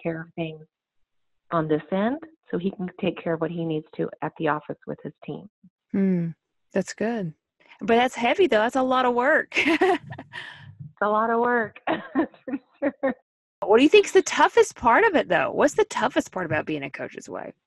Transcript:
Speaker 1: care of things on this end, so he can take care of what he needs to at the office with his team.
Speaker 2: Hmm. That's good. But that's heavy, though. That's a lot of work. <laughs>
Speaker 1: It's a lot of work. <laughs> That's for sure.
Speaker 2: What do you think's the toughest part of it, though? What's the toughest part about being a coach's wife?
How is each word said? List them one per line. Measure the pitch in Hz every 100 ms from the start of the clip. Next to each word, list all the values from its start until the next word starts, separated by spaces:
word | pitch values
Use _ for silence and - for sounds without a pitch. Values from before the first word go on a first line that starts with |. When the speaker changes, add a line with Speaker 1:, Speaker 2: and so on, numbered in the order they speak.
Speaker 1:
care | 170 160
of | 165 180
things | 160 156 156 _ _ _ _ _ _ _ _
on | 170 156
this | 151 -
end, | 190 220 302 - _ -
so | 175
he | 190
can | - 180 -
take | 185 -
care | 180
of | 165
what | 160
he | 170 165
needs | 156 - -
to | 165 -
at | 156 -
the | 156
office | 151 - 143 -
with | 147
his | - - -
team. | 156 190 _ 185 _ _
Speaker 2:
Hmm. | 196 196 180 170 - _ _ _
That's | 196 -
good. | - 214 233 170 - _ _ _ -
But | 202 226
that's | 247 -
heavy, | 233 330 370
though. | 214
That's | 226 262
a |
lot | 254 254 247
of |
work. | 240 262 302 - - 285
<laughs> | 330 370 359 - - - - - - - - - -
Speaker 1:
It's | 202
a |
lot | 214 226
of | 233
work. | 240 240 208 -
<laughs> | -
That's | 320 - 269 - -
for | - 254 - _ 277 -
sure. | 269 - _ _ _ _ 175
Speaker 2:
What | 226
do |
you | 294
think's | 415 392
the | 370
toughest | - 247 320 466 440 -
part | 240 262 453
of | 302
it, | 185
though? | 165 127
What's | 220 285 -
the | 415
toughest | - 277 320 -
part | 185 165
about | 151 151
being | 151
a | 139
coach's | - 127 - -
wife? | 90 - -